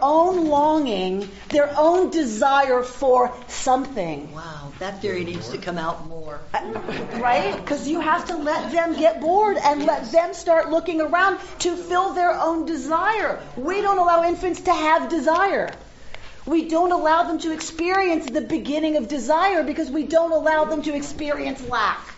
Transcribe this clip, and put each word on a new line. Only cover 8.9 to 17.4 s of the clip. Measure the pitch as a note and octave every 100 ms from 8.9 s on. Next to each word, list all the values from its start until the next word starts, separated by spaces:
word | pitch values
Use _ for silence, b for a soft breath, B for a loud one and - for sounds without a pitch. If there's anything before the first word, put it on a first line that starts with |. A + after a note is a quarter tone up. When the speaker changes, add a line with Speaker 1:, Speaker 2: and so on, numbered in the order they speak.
| D#4
Speaker 1:
get | D#4 D#4
bored | D4+ G4 G#4+ G4
and | C#4+ D4 D#4
let | D4 A3+
them | E4 F4
start | G4 F4 E4 D4
looking | D#4+ E4 D#4+
around | D4+ E4+ G4 F4+ B -
to | F4
fill | E4+ E4+ F4+ F#4+
their | F4+ F4 -
own | D#4+ E4 D#4
desire. | D#4 C4 D#4+ G4 A4 D4 - - -
We | C#4+ G4
don't | G4+ G4
allow | F4 E4+
infants | E4+ E4+ F4+ E4
to | F#4
have | D#4+ D#4 D#4+ C4
desire. | E4 C4 E4 G4 C4+ E3+ - - B B B B B
We | - E4 -
don't | D#4+ F4+
allow | F4 D#4 E4
them | F4
to | D#4+